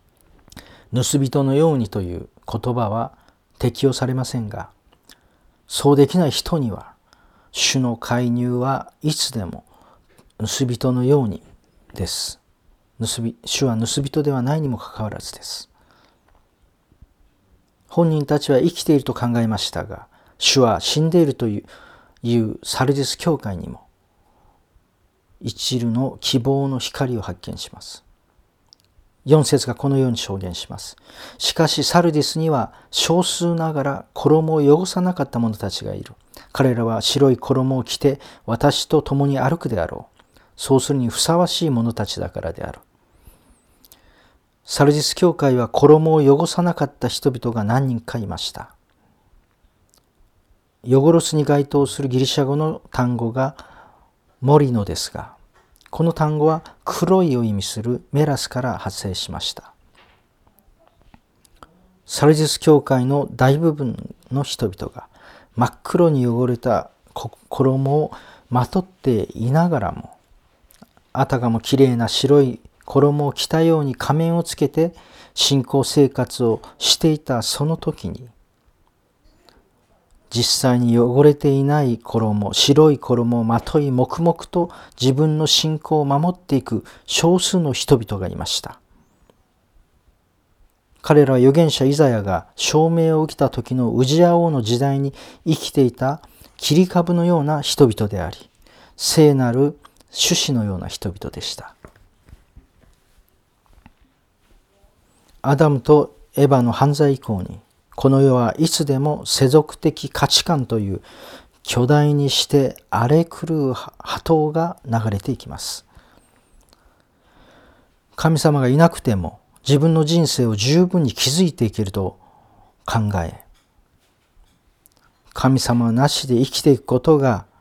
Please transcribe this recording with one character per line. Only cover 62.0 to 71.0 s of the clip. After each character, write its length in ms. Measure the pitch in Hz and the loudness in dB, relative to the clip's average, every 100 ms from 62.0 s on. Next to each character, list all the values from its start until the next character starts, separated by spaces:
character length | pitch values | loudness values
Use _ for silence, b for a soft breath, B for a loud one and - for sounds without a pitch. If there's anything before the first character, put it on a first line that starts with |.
| - | -10
サ 200 | - 147 | 2 4
ル 100 | 151 | 4
デ 80 | |
ィ 40 | 156 | 2
ス 120 | - | 0
教 220 | - 139 | 4 4
会 240 | - 131 127 | 4 -2 0
の 240 | 143 - | -2 -4
大 260 | 120 131 143 | 0 2 2
部 140 | 165 | 0
分 440 | 147 131 - - - - | -2 -6 -8 -14 -18 -8
の 120 | 127 | -6
人 260 | 117 - 110 98 | -6 -4 -6 -6
々 180 | - | -12
が 140 | - - B B B B - | -14 -20 B B B B -4
真 120 | 117 | -4
っ 120 | - | -4
黒 260 | - 175 170 | -4 2 2
に 180 | 143 123 | 2 0
汚 200 | 117 123 | 0 -2
れ 100 | 117 | -2
た 320 | 127 98 - _ _ | -2 -2 -4 _ _
こ-、 180 | - - - - | -14 -14 -16 -10
衣 420 | - 131 135 135 147 | 0 0 2 0 0
を 140 | 151 B B B B | -2 B B B B
ま 160 | 123 123 | -2 0
と 140 | 190 | -2
っ 40 | 185 | -4
て 440 | _ 135 110 - | _ -2 0 -2
い 180 | - 120 | -4 0
な 180 | 151 175 | 2 2
が 100 | 147 | 0
ら 120 | 90 | -4
も、 260 | 78 - - _ _ _ _ _ _ - _ | -8 -16 -20 _ _ _ _ _ _ -20 _